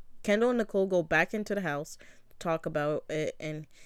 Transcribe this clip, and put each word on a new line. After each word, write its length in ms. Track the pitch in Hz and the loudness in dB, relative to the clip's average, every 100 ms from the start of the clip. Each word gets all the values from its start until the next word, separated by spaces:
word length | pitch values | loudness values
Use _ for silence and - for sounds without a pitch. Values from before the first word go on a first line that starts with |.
| - - | -16 -6
Kendall 280 | - 208 240 | 2 4 4
and 80 | 240 | 2
Nicole 280 | 214 196 190 | 2 2 4
go 160 | 180 | 2
back 320 | 160 160 180 | 4 2 2
into 200 | 214 208 | -2 -4
the 60 | 202 | -2
house 360 | 170 147 160 - - - - | -2 -4 -6 -14 -20 -20 -20
to 60 | - | -8
talk 280 | 170 165 160 | -2 -2 -2
about 380 | 156 147 151 - | -2 0 -2 -4
it, 280 | 156 151 - | -4 -4 -6
and 280 | 156 156 156 - | -8 -8 -12 -18